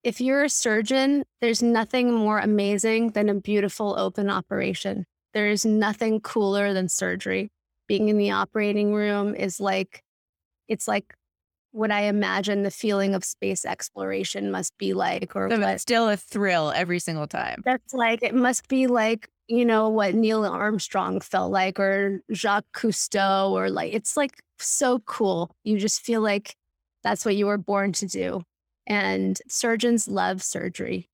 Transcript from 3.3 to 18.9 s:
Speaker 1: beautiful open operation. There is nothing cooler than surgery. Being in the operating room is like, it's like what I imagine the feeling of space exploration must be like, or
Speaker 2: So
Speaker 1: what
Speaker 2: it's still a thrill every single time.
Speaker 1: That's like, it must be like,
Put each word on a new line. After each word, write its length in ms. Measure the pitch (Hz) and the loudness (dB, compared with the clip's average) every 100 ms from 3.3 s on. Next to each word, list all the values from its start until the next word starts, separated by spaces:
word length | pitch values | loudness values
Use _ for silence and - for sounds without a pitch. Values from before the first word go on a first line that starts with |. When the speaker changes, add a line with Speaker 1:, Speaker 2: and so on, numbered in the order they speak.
Speaker 1:
beautiful 640 | 196 202 208 202 - 208 196 | 0 0 0 0 -2 -2 0
open 320 | 190 190 202 | -2 0 -2
operation. 760 | 190 - 196 196 180 196 196 175 _ _ | -2 -4 -2 -2 -2 -4 -6 -8 _ _
There 140 | 214 208 | 0 2
is 180 | 208 226 | 2 2
nothing 540 | 214 208 208 226 220 | 2 2 0 0 0
cooler 520 | - 226 196 202 202 | -2 0 2 2 2
than 160 | 190 185 | 0 -2
surgery. 640 | - 185 180 190 190 202 _ _ _ - | -2 -2 -4 -2 -4 -4 _ _ _ -4
Being 220 | 202 214 | 0 2
in 100 | 214 | 2
the 120 | 202 | 2
operating 640 | 196 196 220 208 208 208 | 0 -2 0 0 2 0
room 400 | 208 208 202 202 | 2 0 0 -2
is 240 | 202 196 - | -2 -6 -2
like, 440 | 202 190 190 - _ _ _ _ _ _ - | -2 -2 -4 -10 _ _ _ _ _ _ -8
it's 180 | 220 - | -6 -2
like 280 | 208 - - _ _ _ _ _ | -4 -4 -20 _ _ _ _ _
what 180 | 220 214 | -4 0
I 120 | 208 | 2
imagine 600 | 208 208 190 190 202 202 | 2 2 0 0 0 0
the 60 | 196 | -2
feeling 440 | - 214 202 196 | -2 -2 0 0
of 100 | 190 | 0
space 400 | - - 196 190 | -4 -6 -4 -4
exploration 840 | - - - 202 190 196 190 202 202 | -6 -8 -10 -8 -6 -4 -4 -4 -4
must 260 | 185 - _ | -4 -6 _
be 140 | 196 | -4
like, 400 | 190 190 190 190 | 0 -2 -2 -6
or 140 | 196 190 | -4 -2
Speaker 2:
So 80 | 226 | 0
Speaker 1:
what 100 | 196 | 0
Speaker 2:
it's 120 | 190 | -2
still 260 | - 233 226 | 0 2 2
a 80 | 202 | 0
thrill 540 | - 208 196 175 151 | -4 -2 2 2 2
every 240 | - 180 175 | 0 0 -2
single 280 | - 160 147 | -2 -6 -6
time. 360 | - - 60 | -6 -6 -4
Speaker 1:
That's 300 | 254 254 - | -2 -2 -4
like, 280 | 262 233 226 | 0 0 0
it 120 | 240 | 0
must 340 | 240 247 247 _ | 2 2 0 _
be 180 | 262 | 0
like, 420 | 262 | 4